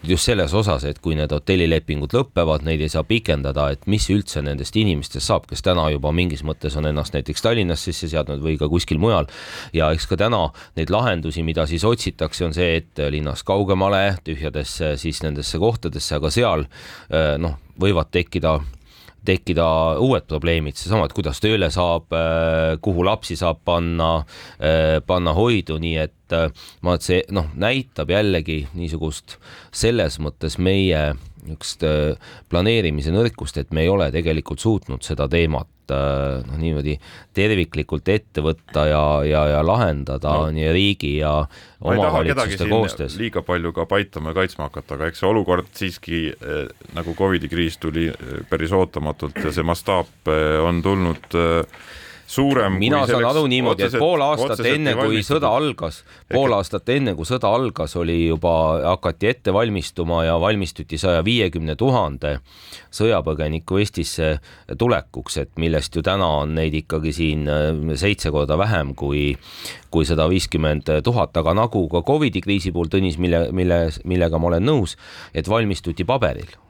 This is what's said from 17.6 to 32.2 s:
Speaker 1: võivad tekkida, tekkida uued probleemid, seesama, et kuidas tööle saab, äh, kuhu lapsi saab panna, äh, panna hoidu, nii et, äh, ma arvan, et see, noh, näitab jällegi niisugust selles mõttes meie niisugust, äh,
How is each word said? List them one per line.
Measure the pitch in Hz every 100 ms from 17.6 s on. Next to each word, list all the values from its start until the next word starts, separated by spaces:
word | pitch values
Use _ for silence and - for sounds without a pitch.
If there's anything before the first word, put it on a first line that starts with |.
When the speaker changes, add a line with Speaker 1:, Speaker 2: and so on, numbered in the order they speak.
| -
Speaker 1:
võivad | - 95 87 76
tekkida, | 90 87 90 80 78 71 - - - - -
tekkida | 98 92 - 82 82 80 80 80
uued | 131 113 -
probleemid, | 76 85 82 73 69
seesama, | 85 107
et | 73 -
kuidas | 78 69
tööle | 107 110 85
saab, | 87 87 85 -
äh, | 82 82 82 82 80 80 80
kuhu | 107 87
lapsi | 90 110 - -
saab | 87 80
panna, | - 85 85 85 82 80 76 - - -
äh, | 76 80 78 78
panna | - 90 85
hoidu, | 78 117 107 - 78
nii | 82 80
et, | 78 _ _
äh, | 82 80 - - -
ma | 87
arvan, | 87
et |
see, | - 90 -
noh, | 98 76
näitab | 73 104 135 127 - 73
jällegi | 95 104 87 78 78 67
niisugust | 87 85 80 80 76 - - - - -
selles | - 110 120 80 -
mõttes | 76 - 78 -
meie | 90 98 95 78 76 71 - -
niisugust, | - 78 - -
äh, | 78 76 76 -